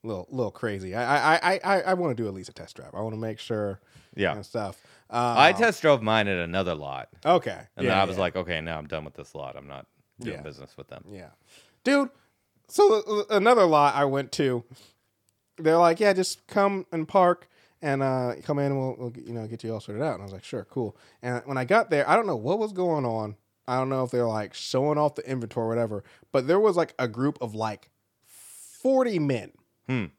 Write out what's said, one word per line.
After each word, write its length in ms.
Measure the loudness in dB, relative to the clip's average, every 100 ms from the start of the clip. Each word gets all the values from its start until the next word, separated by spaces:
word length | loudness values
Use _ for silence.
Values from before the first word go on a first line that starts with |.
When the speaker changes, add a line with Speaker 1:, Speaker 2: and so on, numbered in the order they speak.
Speaker 1:
little, 240 | -8 -10 -8
little 200 | -6 -6
crazy." 440 | -4 -6 -6 -6 -4
I, 400 | 0 2 4 4
I, 20 | 2
I, 60 | 0
I, 160 | 0 0
I 120 | 0
wanna 200 | 0 0 -2
do 100 | -4
at 80 |
least 140 | -6 -14
a 40 |
test 220 | -18 -18 -18
drive. 140 | -14
I 80 | -8
wanna 160 | -6 -6
make 200 | -8 -10
sure 420 | -6 -4 -4 -6 _ -20 _ -2
Speaker 2:
Yeah. 180 | -2
Speaker 1:
and 100 | -2
stuff. 320 | -8 -8 -8 -12 _ _ _
Speaker 2:
I 400 | -2 2 6 6
Speaker 1:
Um, 60 | 6
Speaker 2:
test 220 | 2 2
drove 220 | 2 4
mine 240 | 4 2 2
at 120 | -2
another 360 | -2 -2 -2
lot. 340 | -4 -8 -10 -14 _
Speaker 1:
Okay. 320 | 2 2 0 -12 -16 -6
Speaker 2:
And 80 |
Speaker 1:
Yeah, 60 | 0
Speaker 2:
then 60 | 2
I 40 |
was 120 | 2 0
Speaker 1:
yeah. 40 |
Speaker 2:
like, 120 | -2 -2
"Okay, 240 | -4 -6
now 180 | -6 -8
I'm 100 | -8
done 160 | -10
with 100 | -10
this 180 | -16 -16
lot. 240 | -14 -14 -14
I'm 120 | -16
not 180 | -18 -20 _ _ _
doing 180 | -12 -10
Speaker 1:
Yeah. 40 |
Speaker 2:
business 340 | -14 -16 -20 -20
with 120 | -18
them." 160 | -18 -18
Speaker 1:
Yeah. 200 | -20 -20 _ _ -20 _ _
Dude, 260 | 0 2 0 _ _ _ _ _ _
so, 360 | 4 6 4 0 -4 2
uh, 40 | 2
another 280 | 6 6
lot 300 | 6 6 4
I 120 | 4 0
went 260 | 0 -4
to, 320 | -2 0 0 -6 -20 -20 _ _ _ _ _ _ -2
they're 220 | 4 6
like, 220 | 6 6
"Yeah, 120 | 2
just 320 | 4 0 -4 -4
come 360 | 2 2 0 -4
and 140 | -6 0
park 420 | 4 4 2 _ _ _ _
and, 220 | -4 0
uh, 320 | 0 0 -4 -6
come 160 | -4 -2
in 140 | 0
and 80 | -2
we'll, 160 | -4 -6
we'll, 140 | -10 -12
you 160 | -12
know, 120 | -10 -10
get 160 | -10
you 100 | -8
all 60 | -8
sorted 220 | -8 -6
out." 120 | -4
And 80 | -6
I 20 |
was 80 | -10
like, 100 | -16
"Sure, 200 | -10 -12 -8
cool." 280 | -6 -6 -8 _ _
And 200 | -6 -6 -4
when 100 | -6
I 80 |
got 260 | 2 2 2
there, 180 | 0 4
I 60 | 2
don't 100 | 2
know 80 | -4
what 220 | -2 -2
was 140 | -4
going 320 | -2 -2 0 -2
on. 300 | -4 -6 -10 _ _ -4
I 100 | -2
don't 140 | -2
know 120 | -2
if 80 | -2
they're, 160 | 0 0
like, 280 | -2 -6
showing 420 | -12 -4 -2 0 2
off 200 | 0 -2
the 140 | -8
inventory 360 | -8 -6 -4 -2
or 20 |
whatever, 340 | -2 -2 -4 -12 _ _
but 140 | -2 2
there 120 | 4
was, 160 | 4
like, 200 | 2 0 -2
a 80 | -4
group 300 | 0 -2 -2
of, 120 | -8
like, 360 | -4 -6 -6 _ _ _ _ _
forty 920 | -20 -20 -20 -20 -4 2 2 2 0
men. 340 | 0 -2 -4 _ _ _ -4
Speaker 2:
Hmm. 180 | -4 -4